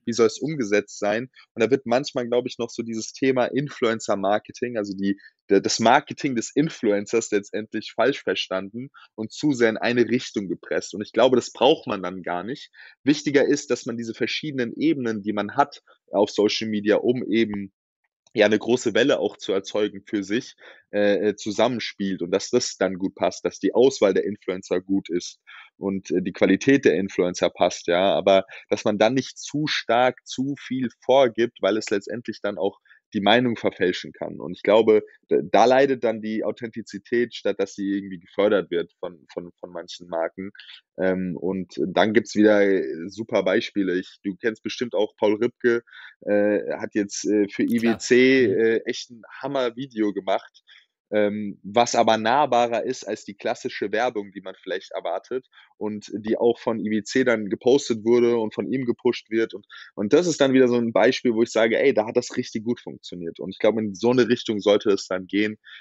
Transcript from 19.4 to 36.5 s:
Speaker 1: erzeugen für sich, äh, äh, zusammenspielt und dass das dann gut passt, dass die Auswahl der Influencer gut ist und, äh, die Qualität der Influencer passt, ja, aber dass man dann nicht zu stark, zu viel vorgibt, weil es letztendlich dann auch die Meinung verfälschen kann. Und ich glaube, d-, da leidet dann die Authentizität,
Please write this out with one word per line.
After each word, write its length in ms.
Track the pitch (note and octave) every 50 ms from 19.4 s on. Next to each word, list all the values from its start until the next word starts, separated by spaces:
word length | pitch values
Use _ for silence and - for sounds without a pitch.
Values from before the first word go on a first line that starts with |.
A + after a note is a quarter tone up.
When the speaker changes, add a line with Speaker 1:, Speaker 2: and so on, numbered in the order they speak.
| - - F#2+
Speaker 1:
erzeugen 500 | G2 G2 - - G#2 G#2+ G#2 G#2 G2 -
für 160 | - - G#2
sich, 360 | G2 F#2+ G#2 B2 B2+ - - _ - - - - _ _
äh, 380 | - G#2 G#2 G2+ G2+ E2 G2 G#2+
äh, 60 | G2+
zusammenspielt 840 | - - A2 G2+ A2 A2 B2+ B2+ A2 - - - - G2+ G2 F#2+ D#2+
und 80 | E2+ F2
dass 200 | F#2 G2+ - -
das 260 | - B2+ - - - -
dann 180 | G2 F#2+ F#2+
gut 200 | F2+ F#2+ F2+ -
passt, 300 | - F#2+ F#2 - - -
dass 120 | F2 - -
die 160 | - G2 -
Auswahl 400 | A2 B2 C3+ - - G#2+ G2 F#2+
der 120 | F#2+ -
Influencer 540 | G2 G#2 - - - F2+ F#2 - - F#2+ F#2
gut 280 | F2+ F#2 F#2+ G2 F#2 -
ist 300 | - F2 - - - _ _ - - - - _ _ _
und, 340 | - G2 G2 F#2+ - -
äh, 100 | - F#2
die 120 | F2+ F#2+ F2
Qualität 520 | - G#2+ F#2+ F#2+ F#2 - C3+ C#3 C#3+ -
der 100 | G#2+ D2+
Influencer 540 | E2+ F#2+ G2 - - F2+ F2+ F2+ - F#2 E2+
passt, 380 | - - F2 F2+ - - - -
ja, 260 | E2+ F2 F#2+ G2 D#2+
aber 300 | D2+ F2+ G2 G2 F#2+ - - - - - _
dass 140 | G#2+ - -
man 160 | A#2+ G#2 G2+
dann 160 | G#2+ A2+ C3
nicht 240 | C3+ B2+ - - -
zu 260 | - - - D3 D3+
stark, 540 | C#3+ - - - - A2+ A#2+ B2+ B2+ - - _ -
zu 280 | - - C3 C#3 C#3+ -
viel 300 | - - B2+ C3 B2+ A2+ - _ _
vorgibt, 540 | - B2+ C#3 C3+ A#2+ G#2+ - A#2 A#2+ - _
weil 160 | - F#2+ G#2 A2
es 120 | G#2+ -
letztendlich 500 | G#2+ G2+ G2 - G2+ A#2+ A#2+ - G#2 -
dann 180 | - G2+ G#2 E2
auch 200 | F2+ G2+ - - _ _ _ _ _ _ -
die 80 | G#2+
Meinung 340 | G2 G2+ A2 A#2+ B2+ B2 A2+
verfälschen 560 | - - G2+ - - G2 F2+ F2+ - - C#2+
kann. 300 | C#2 - D#2 D#2+ - -
Und 100 | - D2+ F2+ -
ich 60 | -
glaube, 380 | - G2+ A2+ A2 A2 G#2+ G#2+ - - _ _ _ _
d-, 80 | E2 C2+ D2+ F2+
da 140 | - G2 A2
leidet 400 | B2 C3 C3 C#3 C#3 C3+ A#2+ B2
dann 180 | A2+ A2 A2
die 220 | G#2+ G#2+ A2 G#2+ -
Authentizität, 880 | G#2